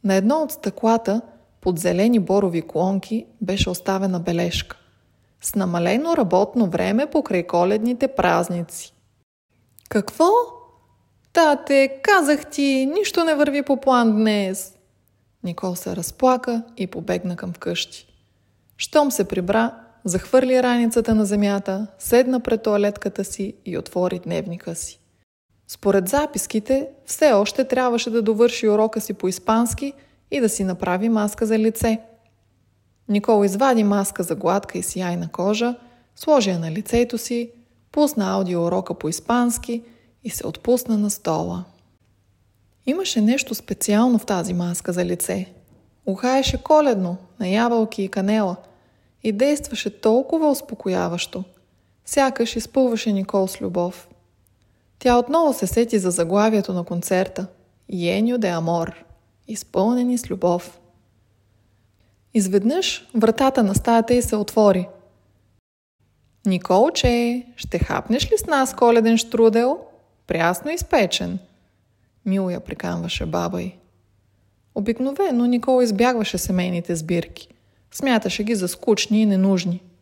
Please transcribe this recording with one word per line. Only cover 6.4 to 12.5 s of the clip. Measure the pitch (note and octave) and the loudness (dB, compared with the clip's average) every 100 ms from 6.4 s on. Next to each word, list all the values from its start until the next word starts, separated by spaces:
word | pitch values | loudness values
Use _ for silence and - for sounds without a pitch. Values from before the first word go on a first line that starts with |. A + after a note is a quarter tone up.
| G#3 B3 G3 | 2 0 0
време | E3+ F3+ G#3+ D4 | 0 0 0 0
покрай | D#4 - F3+ F3 | -2 0 -2 0
коледните | F3 F3+ G#3+ A3+ A#3+ C4+ | 0 2 0 -2 -2 -2
празници.“ | C4+ F#3 E3+ F3+ F3 E3+ - - _ _ _ _ _ _ _ _ _ _ | 0 2 2 0 -4 -6 -12 -18 _ _ _ _ _ _ _ _ _ _
„Какво? | G#3+ G3+ - E4+ A#4 A#4+ - - _ _ _ _ _ _ | -2 -2 2 4 4 0 -10 -20 _ _ _ _ _ _
Тате, | E4+ D#4+ D4 D4 C#4 C4+ C4+ | 2 4 2 2 4 4 2
казах | - G4 C#4+ D4 - | 4 4 4 0 -2